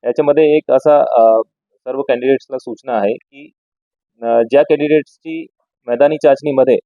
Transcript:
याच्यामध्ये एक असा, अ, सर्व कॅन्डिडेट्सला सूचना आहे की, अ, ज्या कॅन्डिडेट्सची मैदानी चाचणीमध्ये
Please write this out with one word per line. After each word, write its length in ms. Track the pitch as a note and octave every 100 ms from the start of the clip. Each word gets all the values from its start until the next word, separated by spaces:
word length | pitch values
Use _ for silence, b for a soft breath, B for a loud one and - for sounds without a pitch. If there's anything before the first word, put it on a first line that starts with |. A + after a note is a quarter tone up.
याच्यामध्ये 540 | A#2+ B2 D3 C#3+ D#3 D3+
एक 140 | -
असा, 280 | C3 D3+ D3
अ, 420 | C#3+ A#2+ A2+ A2 A2 _ _
सर्व 300 | _ - C3
कॅन्डिडेट्सला 560 | C3+ B2 B2+ C3+ _ C3
सूचना 340 | - A2+ C3
आहे 220 | A#2+ G2+
की, 380 | A#2 _ C#3 D3+ _ _ _ _ _ _ _
अ, 40 | A#2
ज्या 360 | A#2 A#2 C3+
कॅन्डिडेट्सची 840 | D3 D3 D3 D3+ C#3+ _ D#3+ D#3+ D#3+ _ _ _ A#2+
मैदानी 280 | A#2+ C#3+ D3+
चाचणीमध्ये 520 | D3+ C#3 D3 C3+ C3 A#2